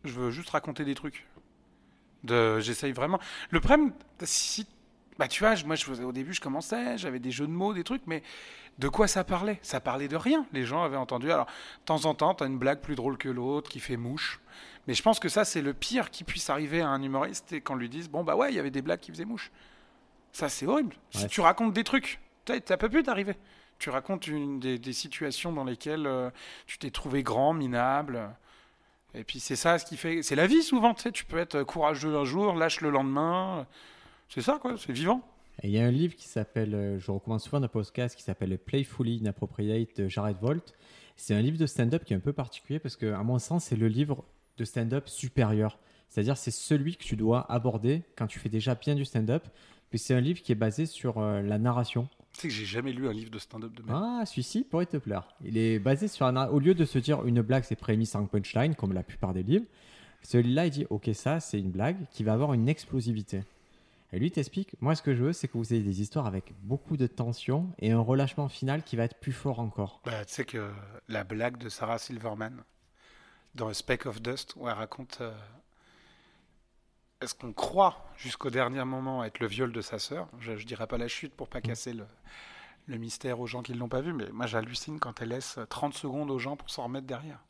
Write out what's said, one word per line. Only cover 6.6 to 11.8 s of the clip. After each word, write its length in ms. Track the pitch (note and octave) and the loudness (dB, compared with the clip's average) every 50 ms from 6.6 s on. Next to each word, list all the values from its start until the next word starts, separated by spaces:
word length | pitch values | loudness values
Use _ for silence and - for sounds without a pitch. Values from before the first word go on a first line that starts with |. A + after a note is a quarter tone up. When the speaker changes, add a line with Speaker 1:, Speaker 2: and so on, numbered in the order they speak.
| E3 - A3 A#3+ A#3+ B3 A#3+ | -2 -2 -4 -2 -2 -2 -2
Speaker 1:
j'avais 220 | A3 F3+ D#3 B2+ B2+ | -2 -4 -4 -4 -4
des 140 | A#2+ B2+ | -4 -4
jeux 160 | B2 B2 D3 D3 | -2 -2 -2 -2
de 40 | |
mots, 220 | E3 F3 F#3+ G#3 G#3+ | 0 0 0 0 0
des 100 | F3+ E3 | -2 -4
trucs, 220 | - - F3 - | -4 -4 -4 -4
mais 160 | E3 E3 D3+ - - - - - - - - - - _ - | -4 -6 -6 -6 -10 -18 -16 -16 -18 -18 -20 -20 -20 _ -2
de 100 | C3 C#3 | -2 0
quoi 180 | - - G#3+ | 4 4 4
ça 160 | G3 - F#3+ | 4 4 0
parlait ? 360 | F3+ - G3 E3+ F#3+ G#3+ G#3 F3 | 0 0 0 0 0 -2 -4 -4
Ça 200 | - - - C3 | -6 -6 -6 -2
parlait 280 | - C3+ B2 C3+ C#3+ C#3 | -2 -2 -2 -2 -2 -2
de 80 | D3 | -4
rien. 300 | D#3+ - B3 D4+ D#4+ C4+ - - | -2 2 2 2 2 2 -2 -2
Les 100 | C3+ B2 | -2 -2
gens 180 | A#2 C3+ D#3+ | 0 0 0
avaient 140 | F3 D3+ C3+ | 0 0 0
entendu. 340 | C3+ B2+ - C3 A#2+ B2 D#3 | -2 -2 -2 -2 -2 2 2
Alors, 160 | E3 D3 - | 4 2 2
de 380 | - - - - - - - | 0 -6 -14 -16 -16 -18 -14